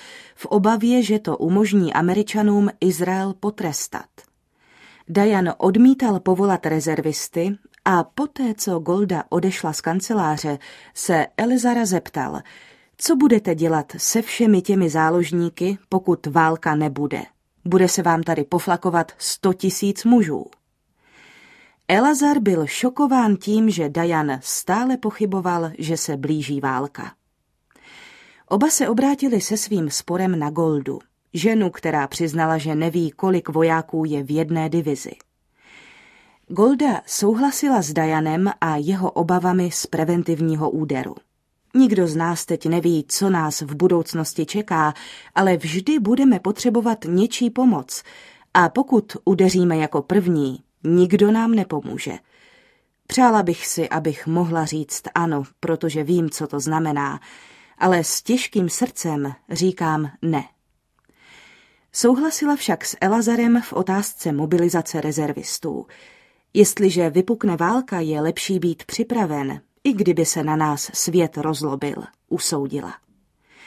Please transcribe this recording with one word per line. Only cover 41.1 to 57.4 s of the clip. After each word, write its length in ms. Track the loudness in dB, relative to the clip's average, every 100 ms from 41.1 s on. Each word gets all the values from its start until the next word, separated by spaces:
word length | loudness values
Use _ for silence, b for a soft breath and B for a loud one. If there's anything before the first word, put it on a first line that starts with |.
| -12 _ _ _ _ _ 4
„Nikdo 320 | 4 4 2
z 80 | 0
nás 300 | -2 -2 -4
teď 200 | -4 0
neví, 400 | 0 2 0 -2
co 220 | -2 0
nás 320 | 2 0 -4
v 140 | -8 0
budoucnosti 720 | 2 2 0 -4 -4 -6 -4
čeká, 480 | -6 -2 0 0 B B B B 2
ale 220 | 2 2
vždy 420 | 0 -4 0 0
budeme 400 | 2 4 4 4
potřebovat 680 | 0 -2 0 0 0 -2 0
něčí 440 | 2 2 0 -2
pomoc. 540 | 2 2 2 -4 -14 B B B B B
A 160 | 2 4
pokud 480 | 2 2 0 0 -4 2
udeříme 520 | 4 4 4 2 0
jako 240 | -2 -4
první, 580 | 0 0 2 0 -2 -6 _ _
nikdo 480 | 2 4 6 6 4
nám 200 | 4 2
nepomůže. 640 | 0 0 -6 -6 -8 -10 -12 b b b b b b b b -4
Přála 360 | 4 4 4
bych 240 | 2 -2 -6
si, 220 | -4 -4
abych 380 | -2 -4 -4 -2
mohla 380 | 0 0 -2 -2
říct 380 | -6 -8 -10 -6 -4
ano, 280 | -2 -4 -6 _
protože 440 | -4 -2 -2 -4
vím, 260 | 0 0 0
co 180 | -4 -6
to 120 | -6
znamená, 600 | -2 -2 -2 -2 -4 -8 B B